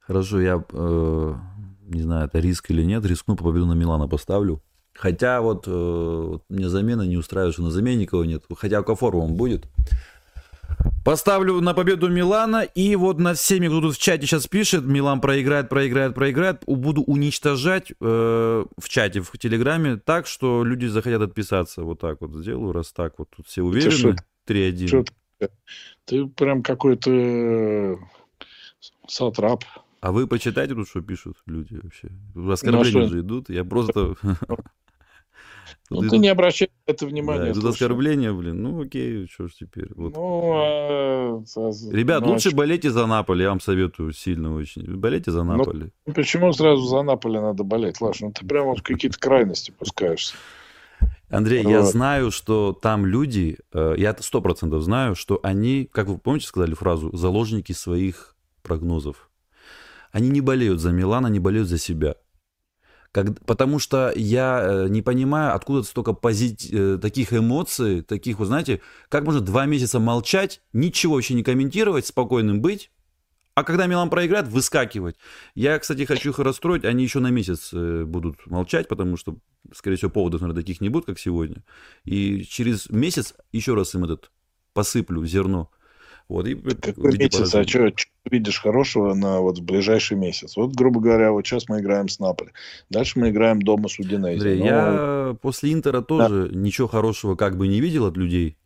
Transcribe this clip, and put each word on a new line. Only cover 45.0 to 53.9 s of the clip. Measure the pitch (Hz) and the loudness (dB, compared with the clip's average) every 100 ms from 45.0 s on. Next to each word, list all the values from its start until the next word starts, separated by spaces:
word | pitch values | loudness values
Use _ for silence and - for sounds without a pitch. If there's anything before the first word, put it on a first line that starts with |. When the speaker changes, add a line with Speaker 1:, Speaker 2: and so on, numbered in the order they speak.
| 107 143 170 | -2 -2 -2
Speaker 1:
за | 85 85 | -2 2
Speaker 2:
Ну, | 110 | 2
Speaker 1:
Наполи. | 135 78 80 _ - | 0 -2 -10 _ -8
Speaker 2:
ну, | |
почему | 151 143 170 180 | -2 0 2 2
сразу | 135 156 143 | 4 6 6
за | 127 131 | 4 0
Наполи | 143 127 117 110 | 2 0 0 -2
надо | 107 98 | -2 -2
болеть, | 101 110 107 - | -2 -2 -2 -2
Лаш? | 113 92 | -4 -4
Ну, | 107 | -6
ты | 107 95 | -10 -2
прямо | 143 139 | 0 0
в | 120 | -2
какие-то | - 123 135 - | -2 -2 -2 -2
крайности | 135 131 107 87 - | 4 4 4 0 -10
пускаешься. | - - - 90 80 - - - - - - - - - - _ | -12 -10 -2 -2 -2 -4 -10 -20 -20 -20 -20 -20 0 0 0 _
Speaker 1:
Андрей, | 101 107 123 104 | 0 2 2 4
я | 107 | 6
Speaker 2:
Вот. | 101 | 6
Speaker 1:
знаю, | 104 135 143 127 | 4 2 2 0
что | - - 110 101 | -4 0 2 2
там | 95 110 107 | 0 0 0
люди, | 95 110 143 110 82 - - | 2 2 0 0 0 -4 -8
э, | 82 80 | -2 0